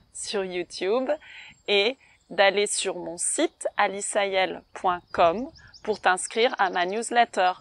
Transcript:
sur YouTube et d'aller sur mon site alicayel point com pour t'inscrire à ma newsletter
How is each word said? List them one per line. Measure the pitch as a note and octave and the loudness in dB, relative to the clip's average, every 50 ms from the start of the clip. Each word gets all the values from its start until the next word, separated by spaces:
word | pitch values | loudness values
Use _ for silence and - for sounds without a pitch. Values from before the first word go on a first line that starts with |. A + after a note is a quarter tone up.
| _ _ - | _ _ -18
sur | - - - - G3+ F#3+ | -14 -10 -6 -4 -4 -4
YouTube | F#3+ F3+ F3+ F3 - - - F#3+ F#3 A3 B3+ C4 B3 D4 - - - - - - - - _ _ | -4 -4 -6 -6 -8 -8 -4 -2 0 0 0 0 -2 -4 -4 -6 -12 -20 -20 -20 -20 -20 _ _
et | - G#3 G3+ G3+ A3+ C4+ - _ _ _ _ _ - | 0 2 2 2 2 -2 -6 _ _ _ _ _ -4
d'aller | F3 F3 G3 G3 F#3 G3+ G3+ G3+ | 2 4 4 4 4 4 0 0
sur | - - - G3 E3+ | -2 -4 -4 -4 -6
mon | F3 E3+ E3 E3+ F3 | -6 -8 -10 -8 -6
site | - - - - D#4 F4+ - - - - - | -4 -4 0 0 0 -2 -2 -4 -8 -4 0
alicayel | - G#3 G3 F#3+ G3+ G3+ - - G#3+ G3+ G3 F#3+ F#3+ F#3+ E3+ E3+ E3+ - _ - | 0 0 0 -2 -4 -8 -4 -2 -2 -2 0 0 0 0 0 -2 -6 -14 _ -10
point | - - F#3+ F3+ F3 - _ - | -4 -2 -2 -2 -2 -4 _ 2
com | - F3+ E3+ E3+ G#3 B3+ D#4+ - - - - - - - | 4 4 4 4 2 -4 -10 -12 -16 -20 -20 -20 -10 -6
pour | - G#3 - | -6 -4 0
t'inscrire | - - F3+ F#3 - - - A3+ A3+ B3+ B3 - | 2 2 2 2 0 -4 -2 0 0 0 2 0
à | G#3 F3+ | 0 0
ma | F#3 F#3 F3 | 0 0 -2
newsletter | F3+ G3 A3+ A3+ - A#3+ A#3+ A#3 A3+ - G#3 F#3 F3+ F#3 - | -2 -2 -4 -4 0 2 2 2 2 2 2 2 2 0 -2